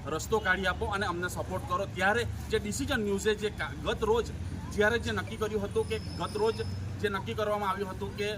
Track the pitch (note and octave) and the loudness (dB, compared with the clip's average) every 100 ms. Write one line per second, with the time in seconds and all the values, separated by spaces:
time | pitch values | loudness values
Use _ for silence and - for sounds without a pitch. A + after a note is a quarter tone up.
0 | - D#3 - A3 F#3+ F#3 F#3+ F3 A3 G3 | -4 -4 0 2 4 2 2 0 0 0
1 | G3+ E3+ F3+ - G3 F#3 - F#3 G3 - | 0 0 -2 -4 -4 -4 0 0 0 2
2 | F#3+ A#3 A3+ - - G#3+ G#3 G3 C#4 C4+ | 4 4 2 -4 -2 0 0 -2 0 2
3 | G#3 G3 G#3+ G3+ G#3 - D3+ D3+ D#3 A#3+ | 2 2 2 2 0 -2 -6 -4 -2 0
4 | G#3+ A#3 - - - - - F#3+ G#3 A#3 | 4 4 2 -4 -6 -6 -4 4 4 4
5 | A#3 G#3 F#3 A3 G#3+ G#3+ G3 G#3 A3 G#3+ | 2 0 -2 -2 0 0 0 0 0 -2
6 | F3 - F3+ G#3 A3 G#3+ A3 - - - | -4 -4 -2 2 2 2 -2 -4 -4 -2
7 | G3+ G3 F#3+ A3 G#3 G#3 G3+ F#3+ F#3+ F#3+ | -2 -2 -2 -2 0 2 2 0 -2 -4
8 | G3+ G3 G#3 | -6 -4 -4